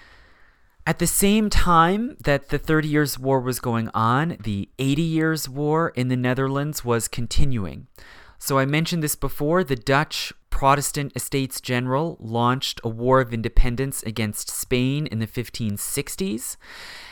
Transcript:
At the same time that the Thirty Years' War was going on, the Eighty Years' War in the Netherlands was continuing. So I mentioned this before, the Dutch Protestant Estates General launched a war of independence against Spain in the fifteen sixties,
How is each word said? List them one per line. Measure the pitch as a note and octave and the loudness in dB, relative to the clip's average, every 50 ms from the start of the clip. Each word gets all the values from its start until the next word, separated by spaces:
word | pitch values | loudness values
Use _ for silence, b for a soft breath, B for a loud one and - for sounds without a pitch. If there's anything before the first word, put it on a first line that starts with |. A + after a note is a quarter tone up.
| B B B B B B B B B B B B B B B B B | B B B B B B B B B B B B B B B B B
At | D#3 E3 - | -2 -2 0
the | F3 | 0
same | E3+ - - G3+ G3 G#3 A3 G#3+ G3+ | -2 0 2 4 4 4 4 4 4
time | - - - F3 E3+ E3 E3 F3 G3 G#3+ A#3 C4+ - - | 4 4 6 6 6 6 6 6 4 0 -2 -4 -6 -6
that | - D#3 C#3+ C#3 - - | -2 0 0 0 0 -2
the | D3 C#3 | -4 -2
Thirty | - - D#3 D#3 D3+ D3+ | 0 2 2 2 2 2
Years' | D3 D3+ D3+ C3+ - B2+ | 2 2 2 2 -2 -4
War | C3 C3+ C3+ C3 | 0 2 2 2
was | B2 B2+ B2 - | 2 0 -4 -4
going | - B2 A2+ A2+ A2+ - - | -2 -2 0 0 -2 -2 0
on, | G#2+ A2 A2+ B2 C3+ D#3 E3 - - | 0 2 2 4 2 2 0 -4 -6
the | G#2+ G#2+ G2+ G2 - - _ - | -4 -4 -4 -4 -4 -6 _ -2
Eighty | C3+ C3+ C#3+ D3+ E3+ | 0 0 2 2 0
Years' | E3 D#3+ D#3+ D#3+ D#3+ D#3+ D3+ - | 0 2 2 2 2 0 -2 -4
War | C#3 B2+ C#3 D3 D3+ D#3 D#3+ E3+ - | -6 -6 -2 0 0 2 2 0 0
in | - B2+ B2+ B2+ | -2 -2 -2 0
the | B2+ | 0
Netherlands | B2+ B2 B2 B2+ C3 C3+ C3+ C3+ C#3 C#3+ D3+ D3+ - - | 0 0 0 0 0 0 -2 -2 -2 -4 -4 -6 -6 -2
was | A#2+ A#2 A2+ G#2+ - | 0 0 0 0 -2
continuing. | - - A2+ - - - D3 C#3 B2+ A2 F#2+ D#2+ C2+ - - - _ B B B B B B B B B | -4 -4 -4 2 6 6 6 6 6 2 -2 -6 -8 -12 -16 -20 _ B B B B B B B B B
So | - - C#3 C3+ | -4 0 2 2
I | C3+ | 2
mentioned | C#3 D3 D#3 E3 - F3 E3 D3+ | 2 2 0 0 0 -2 -2 -2
this | D3 - | -2 -4
before, | - - C3 - - D3 D3+ E3+ F#3 F#3 | -2 -4 -4 -2 -2 0 2 2 2 2
the | C#3 C3+ | 0 -2
Dutch | A#2 - - C3+ C#3 D#3 - - - - - - - _ - | -2 0 2 2 2 2 0 -4 -8 -8 -8 -12 -14 _ -4
Protestant | - - C#3+ C3+ C#3 C#3+ C#3 - - D3 C#3+ C3+ - | -2 2 4 4 4 4 2 -2 -4 -4 -6 -6 -6
Estates | A#2+ - - - C#3 C3+ B2+ - - | -8 -6 -2 -2 -2 -2 -2 -4 -8
General | - - B2+ A#2+ B2+ B2+ C3 C#3 E3 E3+ - - | -4 -2 -2 0 0 0 0 0 0 -2 -4 -8
launched | - A2 A2+ A#2 A#2+ A#2+ B2+ C3 - - - - - | -8 -4 0 2 2 2 2 2 -2 -6 -6 -4 -6
a | A2+ | -6
war | A2 A2+ A#2+ B2+ C3 C3 | -4 -2 2 4 4 4
of | B2+ A#2 A#2 | 4 2 -2
independence | A2+ A2 A#2 - - - B2 A#2+ A#2 C3+ C#3 - - - | -4 -2 0 2 2 2 2 0 -2 -4 -6 -6 -8 -8
against | A2+ G#2+ A#2+ A2 G#2 G#2 - - - | -6 -4 -4 -4 -4 -4 -6 -10 -10
Spain | - - - - B2+ B2 B2+ C3 C#3 D3 D#3 | -8 -8 -4 -2 0 0 0 0 0 -2 -4
in | - - A2 | -4 -4 -4
the | A2 | -6
fifteen | - - B2+ A2+ - - - A#2 G#2 G2+ | -6 -6 -8 -8 -8 -8 -6 -6 -4 -4
sixties, | G2 - - - D3 D3 - - - F#3+ F#3+ G#3+ A#3+ - - - - B B B B B B B B B B | -6 -8 -8 -6 -6 -6 -6 -6 -6 -6 -4 -6 -6 -8 -10 -14 -14 B B B B B B B B B B